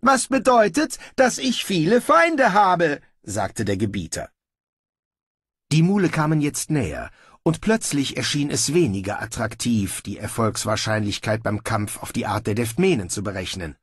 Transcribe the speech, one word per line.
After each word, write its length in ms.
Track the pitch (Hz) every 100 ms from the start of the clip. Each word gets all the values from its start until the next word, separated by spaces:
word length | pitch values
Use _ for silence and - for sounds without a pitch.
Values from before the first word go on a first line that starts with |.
Was 280 | 247 269 -
bedeutet, 680 | 269 214 247 208 175 311 - - -
dass 220 | 254 240
ich 260 | 262 240
viele 360 | - 190 156 240
Feinde 520 | 240 311 330 320 254
habe, 480 | 185 202 180 170 143 _ _
sagte 420 | - 101 95 -
der 120 | 104 98
Gebieter. 540 | 107 101 80 - - _ _ _ _ _ _ _ _ _ _ _ _ _ _
Die 100 | 151
Mule 280 | 165 202 175
kamen 300 | 160 151 160
jetzt 300 | 143 - -
näher, 400 | 151 95 71 - _ _ _
und 180 | - 165
plötzlich 560 | - 220 - 143 135 -
erschien 340 | 117 147 143
es 220 | 143 -
weniger 480 | 156 160 95 95 101
attraktiv, 840 | 107 - 113 - 123 117 92 -
die 160 | - 104
Erfolgswahrscheinlichkeit 1200 | - - 110 104 - 107 - 110 104 101 - 110
beim 220 | 113 104
Kampf 360 | - 110 104 -
auf 100 | -
die 140 | - -
Art 200 | 101 113
der 80 |
Deftmenen 540 | 107 117 113 190 156 87
zu 160 | -
berechnen. 520 | 101 98 92 95 85 71